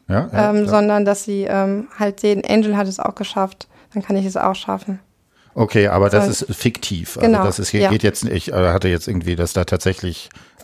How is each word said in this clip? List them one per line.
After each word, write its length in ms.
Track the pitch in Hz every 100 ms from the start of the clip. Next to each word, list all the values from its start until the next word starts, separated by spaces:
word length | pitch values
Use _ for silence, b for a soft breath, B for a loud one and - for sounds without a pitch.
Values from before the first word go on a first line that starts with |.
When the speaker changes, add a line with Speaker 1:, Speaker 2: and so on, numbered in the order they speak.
| -
Speaker 1:
Ja, 200 | 101 214
ja, 180 | 208 208
Speaker 2:
ähm, 140 | 208
Speaker 1:
ja. 40 | 208
Speaker 2:
sondern 360 | 208 208 208 202
dass 180 | 202
sie, 200 | - 202 196
ähm, 400 | 196 196 202 254 -
halt 220 | 208 202
sehen, 220 | 208 202 -
Angel 300 | 214 214 202
hat 100 | 190
es 100 | 190
auch 140 | 202
geschafft, 520 | - 202 202 190 - - b b
dann 80 | 208
kann 140 | - 196
ich 100 | 190
es 100 | 185
auch 180 | 190
schaffen. 440 | 190 - 190 202 190 _ _ _ b b
Speaker 1:
Okay, 340 | - 110 113 101
aber 220 | 92 101
das 280 | 104 101 104
Speaker 2:
So. 60 | -
Speaker 1:
ist 80 | 101
fiktiv. 600 | 123 - - 90 85 -
Also 100 | 117
Speaker 2:
Genau, 140 | -
Speaker 1:
das 140 | 95 90
ist 100 | -
hier, 120 | 104
Speaker 2:
ja. 80 | 190
Speaker 1:
geht 120 | 107
jetzt 220 | 104 -
nicht, 100 | 113
ich, 180 | 90 -
äh, 200 | 92 90
hatte 160 | 90 92
jetzt 180 | 85 -
irgendwie, 280 | 90 87 85
dass 160 | 85
da 100 | 95
tatsächlich, 640 | 85 92 95 95 90 82 - B B B